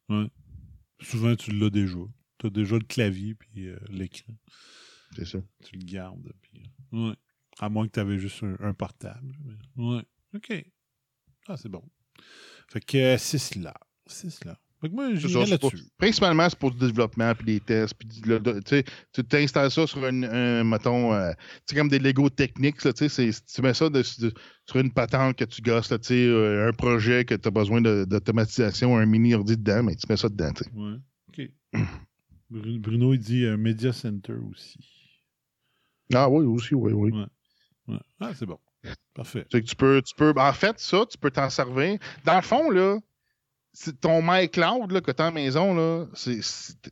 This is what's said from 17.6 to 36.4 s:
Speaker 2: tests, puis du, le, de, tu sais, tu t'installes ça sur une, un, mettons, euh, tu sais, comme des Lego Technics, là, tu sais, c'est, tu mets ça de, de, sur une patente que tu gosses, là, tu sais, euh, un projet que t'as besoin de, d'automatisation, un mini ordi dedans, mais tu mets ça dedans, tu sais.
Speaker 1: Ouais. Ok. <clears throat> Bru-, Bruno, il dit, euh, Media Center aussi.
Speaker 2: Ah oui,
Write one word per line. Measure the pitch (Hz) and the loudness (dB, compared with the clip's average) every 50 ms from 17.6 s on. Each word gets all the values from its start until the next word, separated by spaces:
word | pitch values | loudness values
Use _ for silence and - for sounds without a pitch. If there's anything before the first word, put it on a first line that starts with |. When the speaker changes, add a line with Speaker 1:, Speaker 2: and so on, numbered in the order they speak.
Speaker 2:
tests, | - - 113 110 110 107 - | 0 0 0 2 0 0 -4
puis | - - 110 | -10 -16 -20
du, | 113 110 110 | -16 -6 0
le, | 113 117 113 | 0 0 2
de, | 107 120 110 101 | 2 0 -2 -2
tu | 98 - | -2 0
sais, | 143 143 131 - - - - _ - | 0 0 0 -2 -8 -20 -20 _ -8
tu | - 127 | -6 -4
t'installes | - 147 147 147 135 - 151 139 135 | 0 0 0 0 2 2 2 2 2
ça | - 160 160 | 2 0 0
sur | 151 - 143 131 | 0 -2 -4 -4
une, | 131 127 127 127 | -4 -2 -2 -4
un, | 113 113 123 123 123 120 117 113 | -2 -2 0 0 2 2 2 2
mettons, | 113 110 107 - 123 120 123 120 113 110 | 2 2 2 0 0 0 2 2 2 2
euh, | 101 92 85 | 0 0 -2
tu | 80 - - - - - - | -4 -6 -12 -20 -20 -20 -12
sais, | - 143 | -4 0
comme | 143 147 | 0 2
des | 143 139 | 2 2
Lego | 135 131 139 135 135 143 139 | 2 2 2 2 4 2 2
Technics, | - - 139 120 - - 131 147 147 - - | 2 0 -2 -2 0 0 0 0 0 2 0
là, | 143 | 0
tu | 113 - 151 | 0 2 -2
sais, | 147 - - 123 113 | -2 0 0 0 0
c'est, | 117 - _ | 0 -4 _
tu | - - - | -14 -6 0
mets | 123 131 117 | 0 0 2
ça | - 160 160 | 2 0 2
de, | 147 165 160 - - - | 2 2 0 0 -4 -4
de, | 113 113 117 - - - - _ _ | -4 -4 -4 -6 -18 -20 -20 _ _
sur | - - 131 | -4 0 0
une | 131 131 | 0 2
patente | - 135 117 107 - 131 131 131 127 | 0 0 0 0 2 2 2 2 0
que | - 127 | -2 -4
tu | - - - | -6 -6 -4
gosses, | 110 120 117 117 110 - | 0 2 2 2 2 0
là, | 127 | -4
tu | 110 - | -4 -2
sais, | - 127 123 123 | 0 2 4 4
euh, | 120 117 113 107 107 104 104 107 | 4 4 4 4 2 2 2 2
un | 117 113 | 0 0
projet | - 120 123 120 113 107 117 123 123 123 | 0 0 2 2 2 4 4 4 2 2
que | 120 117 | 0 -2
t'as | 98 - 113 | -2 -2 0
besoin | 98 110 104 98 113 117 | 0 2 2 2 2 4
de, | 113 113 104 101 95 | 4 4 4 2 0
d'automatisation, | 92 107 104 - - 110 113 110 107 - - 117 104 98 - 123 123 123 | 0 0 -2 0 0 2 2 0 0 0 0 0 0 0 0 2 4 4
un | 113 110 | 4 4
mini | 107 110 113 117 120 120 | 4 6 6 6 6 4
ordi | 107 101 107 117 | 4 2 0 0
dedans, | 113 107 107 101 113 120 | 0 2 0 2 2 2
mais | 104 80 | 0 -2
tu | - - - | -4 -2 -2
mets | 110 | -2
ça | 98 - | 0 0
dedans, | 110 104 101 - - | -2 -2 -2 -4 -4
tu | - - - | -4 -6 -8
sais. | - 120 | -10 -10
Speaker 1:
Ouais. | 104 104 104 107 127 135 _ _ _ _ _ | -12 -10 -10 -10 -12 -16 _ _ _ _ _
Ok. | - - 131 - _ _ _ _ | -16 -16 -16 -16 _ _ _ _
<clears throat> | - 107 107 87 - - - _ _ _ _ _ _ _ _ - | -2 -2 -2 -2 -4 -12 -18 _ _ _ _ _ _ _ _ -14
Bru-, | 117 110 104 110 117 113 | -14 -10 -8 -8 -8 -6
Bruno, | 104 107 110 117 123 131 135 | -4 -2 2 4 4 4 4
il | 123 | 2
dit, | 107 104 123 127 123 | 0 0 0 2 2
euh, | 113 107 | 2 0
Media | 107 110 113 110 110 117 131 120 | 0 0 0 0 0 0 -2 -2
Center | - - 113 104 98 95 - 113 117 117 104 | -2 -6 -6 -6 -6 -8 -10 -10 -10 -10 -12
aussi. | - - - - - - - _ _ _ _ _ _ _ _ _ _ _ _ _ _ _ _ _ _ _ _ _ _ _ _ - 123 | -14 -16 -20 -20 -20 -20 -20 _ _ _ _ _ _ _ _ _ _ _ _ _ _ _ _ _ _ _ _ _ _ _ _ 0 4
Speaker 2:
Ah | 127 139 131 | 4 4 6
oui, | 135 160 | 4 4